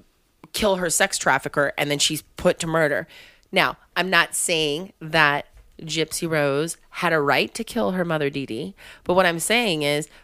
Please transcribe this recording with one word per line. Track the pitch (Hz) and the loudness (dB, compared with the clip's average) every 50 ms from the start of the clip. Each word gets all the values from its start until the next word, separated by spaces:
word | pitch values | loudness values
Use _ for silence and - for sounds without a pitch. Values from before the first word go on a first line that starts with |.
| - _ _ _ _ _ _ _ - - - | -20 _ _ _ _ _ _ _ -18 -8 -4
kill | - 220 208 190 180 | 0 0 0 0 0
her | 180 165 | 0 -2
sex | - - 185 196 - - | 2 2 2 2 0 0
trafficker | - - 131 139 - 147 - 151 143 - - - | 0 2 0 2 0 -2 0 0 0 0 -2 -2
and | 147 147 | -2 -2
then | 147 143 | 0 0
she's | - - 156 147 - _ _ - | 0 0 0 -4 -6 _ _ 0
put | - 180 - - | 0 0 2 2
to | 170 165 | -2 0
murder. | 160 165 160 147 143 92 175 - - - - - - _ _ _ | 2 2 2 2 2 -2 -4 -6 -12 -20 -20 -20 -20 _ _ _
Now, | - 185 151 127 - - _ _ _ | -6 -4 -4 -4 -4 -8 _ _ _
I'm | 180 185 185 | -4 -2 2
not | 190 170 - - - | 2 2 2 2 -2
saying | - - - 175 160 156 147 143 156 190 196 - _ | -4 -2 -2 0 0 0 0 -2 -4 -6 -10 -14 _
that | 165 156 156 160 156 143 143 143 - - - - - - _ - | -8 -2 2 4 4 4 2 0 -4 -8 -16 -20 -20 -20 _ -16
Gypsy | - 160 151 160 156 - - - 175 165 | -12 -6 -4 -4 -2 -4 -4 -6 -4 -2
Rose | 160 151 143 143 139 143 160 170 - - _ _ | 0 0 0 2 0 0 -2 -4 -6 -10 _ _
had | - - - 170 | -8 -4 0 2
a | 165 156 | 2 2
right | 143 170 156 143 - - - | 4 4 2 2 2 0 -4
to | - 226 | -8 -10
kill | - - 240 214 196 | -6 -4 -2 -2 0
her | 185 185 175 | 0 -2 -2
mother, | 170 160 156 147 143 | -2 0 0 0 -2
Dee | 143 139 135 | -2 -4 -6
Dee. | 113 110 117 160 196 196 - - - - - - | -6 -6 -8 -8 -8 -12 -14 -20 -20 -20 -8 -4
But | - 180 | 2 4
what | 185 185 | 4 4
I'm | 175 170 165 | 4 2 0
saying | 160 - 214 240 240 208 165 156 | 0 0 2 2 2 2 0 0
is | 147 143 147 147 156 - - - | 0 0 0 0 -2 -6 -12 -20